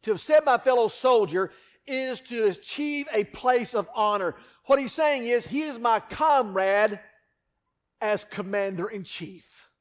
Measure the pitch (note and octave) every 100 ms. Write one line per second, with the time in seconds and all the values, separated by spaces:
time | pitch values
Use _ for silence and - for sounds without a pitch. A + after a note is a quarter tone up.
0 | - G3 - D4+ D4+ A#3+ C4 B3 A3 -
1 | B3+ A#3+ F#3+ E3+ F#3+ - _ _ - C4
2 | C4 B3 - A#3+ G#3+ F3+ - - D4 D4
3 | C#4+ A3+ G#3 - B3+ B3 A#3 A3+ F#3+ -
4 | G#3 G#3 F3+ - - _ - C#4 C4 -
5 | D#4 C#4 A#3 A#3+ - C#4 D#4 A#3+ A#3 A3
6 | - - D#4 C#4+ A3 F#3+ F#3+ G3+ G#3+ G3+
7 | - _ _ _ _ _ _ _ _ _
8 | G#3+ G#3+ - - F#3+ G3+ G3 F#3+ G3 G#3
9 | F3+ - F3 F3+ _ _ _ _